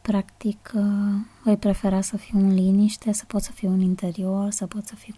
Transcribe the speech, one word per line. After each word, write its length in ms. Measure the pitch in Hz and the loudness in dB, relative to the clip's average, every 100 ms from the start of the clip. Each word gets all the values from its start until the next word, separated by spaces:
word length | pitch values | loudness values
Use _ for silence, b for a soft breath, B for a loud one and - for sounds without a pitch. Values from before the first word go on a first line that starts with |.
Practic, 680 | - 202 - _ 214 208 - 214 | 0 -2 -2 _ -6 -6 -6 -2
uh, 80 | 208 202 202 202 226 - | 0 0 0 -2 -6 -4
voi 140 | 233 208 | 0 2
prefera 440 | 202 196 196 190 | 2 0 0 0
să 160 | 196 208 | -2 -6
fiu 200 | - 202 | -2 2
în 160 | 196 | 4
liniște, 580 | 190 185 196 214 - 220 | 4 4 4 4 2 -4
să 140 | 208 - | -4 -4
pot 160 | 202 | -6
să 100 | - | -6
fiu 180 | - 190 | -6 -2
în 100 | 190 | 2
interior, 720 | 185 185 180 175 185 196 202 | 2 0 -4 -4 -2 -2 -2
să 180 | 202 185 | -4 -6
pot 200 | 214 - | -8 -10
să 80 | 214 | -16
fiu 180 | - | -20